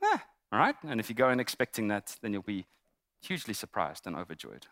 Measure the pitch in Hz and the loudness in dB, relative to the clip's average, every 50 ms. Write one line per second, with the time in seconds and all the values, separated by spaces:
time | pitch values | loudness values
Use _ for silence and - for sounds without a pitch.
0 | 392 427 415 - - - _ _ _ - - 110 156 254 294 - - 151 135 113 | 2 2 2 2 0 -8 _ _ _ 0 4 4 4 4 4 -2 -6 -4 -2 -2
1 | 107 - 117 113 127 131 127 127 123 - - - 123 - - - 110 104 104 101 | -2 -2 2 4 4 6 6 4 0 0 0 0 -2 0 0 -2 0 0 0 0
2 | - - - - - 110 101 98 92 - 104 95 90 _ _ _ _ _ _ _ | -2 -6 -12 -8 -4 -4 -2 -2 -2 -2 -4 -4 -4 _ _ _ _ _ _ _
3 | _ _ _ _ - - 190 160 - - 101 - - - - 107 85 71 - - | _ _ _ _ -8 -6 -6 -4 -4 -4 -6 -6 -6 -6 -2 -2 -2 -2 -2 -8
4 | - 92 82 73 90 - 82 78 - 55 52 - - - | -8 -8 -6 -6 -8 -8 -10 -14 -12 -16 -16 -16 -18 -20